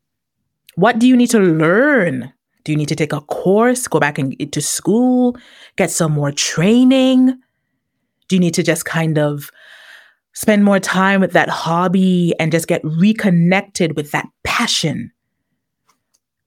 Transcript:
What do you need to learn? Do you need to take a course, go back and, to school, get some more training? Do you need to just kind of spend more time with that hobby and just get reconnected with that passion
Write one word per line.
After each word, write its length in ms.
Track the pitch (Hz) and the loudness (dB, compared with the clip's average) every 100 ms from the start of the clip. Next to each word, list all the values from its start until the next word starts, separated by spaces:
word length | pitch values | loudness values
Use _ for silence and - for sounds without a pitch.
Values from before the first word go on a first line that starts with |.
| _ _ _ _ _ _ _ - | _ _ _ _ _ _ _ -2
What 240 | 208 226 | 0 2
do 80 | 247 | 4
you 100 | 247 | 4
need 140 | 240 | 4
to 80 | 226 | 2
learn? 920 | 190 160 160 202 294 269 175 131 120 _ _ _ | 2 2 2 2 2 2 0 -4 -10 _ _ _
Do 80 | - | -6
you 60 | 151 | -4
need 100 | 147 | -4
to 80 | 156 | -4
take 180 | 151 | -4
a 80 | 143 | -6
course, 680 | - - 180 202 247 247 - | -8 -4 0 2 2 0 -2
go 120 | 156 | -2
back 180 | 147 151 | -2 -2
and, 340 | 135 - 147 | -6 -6 -8
to 100 | - | -6
school, 760 | - - - 220 254 254 247 247 - - - - | -6 -4 0 2 2 2 0 -2 -16 -20 -18 -4
get 160 | 190 | -4
some 220 | - 160 | -2 -2
more 180 | 147 143 | 0 -2
training? 1080 | 143 - - 185 240 254 269 262 254 254 254 _ _ _ _ _ _ _ _ - | -4 -6 0 2 4 4 4 4 4 2 0 _ _ _ _ _ _ _ _ -4
Do 80 | 185 | 0
you 40 | |
need 140 | 175 | 0
to 100 | 175 | 0
just 220 | 160 160 - | -2 -2 -4
kind 320 | 165 160 151 | -4 -2 0
of 320 | 147 147 - _ - - - - _ _ _ | -2 -4 -10 _ -20 -20 -20 -20 _ _ _
spend 300 | - - 208 | -6 0 2
more 160 | 202 196 | 4 2
time 420 | - 190 190 196 | 0 0 2 2
with 120 | 180 | 2
that 160 | 175 - | 0 0
hobby 840 | - 165 170 185 190 185 180 170 160 | -4 -4 -2 0 2 2 2 0 0
and 120 | 160 | -2
just 160 | 165 165 | -2 -2
get 140 | 175 | -4
reconnected 1120 | 156 160 202 220 202 170 170 190 202 - 165 147 | -2 0 0 2 2 2 2 0 -2 -4 -4 -4
with 160 | 147 | -6
that 160 | 156 - _ | -8 -10 _
passion 680 | - - 233 - 156 123 139 _ _ _ _ _ _ _ _ _ _ _ _ _ | -6 -4 -2 -2 -4 -6 -10 _ _ _ _ _ _ _ _ _ _ _ _ _